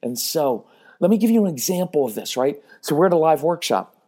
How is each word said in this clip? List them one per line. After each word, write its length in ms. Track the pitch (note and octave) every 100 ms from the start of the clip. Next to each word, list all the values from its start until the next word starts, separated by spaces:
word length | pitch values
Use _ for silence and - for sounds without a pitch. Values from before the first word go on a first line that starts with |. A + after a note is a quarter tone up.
And 160 | A#2+ A#2+
so 480 | - D#3+ C#3+ A2+ - _ - _
let 120 | F3+
me 60 | G#3+
give 120 | A3
you 160 | A3+ G3
an 60 |
example 520 | D#3 - F3+ F3+ D3+
of 120 | B2+ A2
this, 200 | - B2+
right? 280 | C3 C#3+ _ -
So 140 | - D3
we're 100 | F#3
at 80 |
a 40 | F3
live 260 | D#3 D3+
workshop. 520 | D#3 E3+ - G2+ - _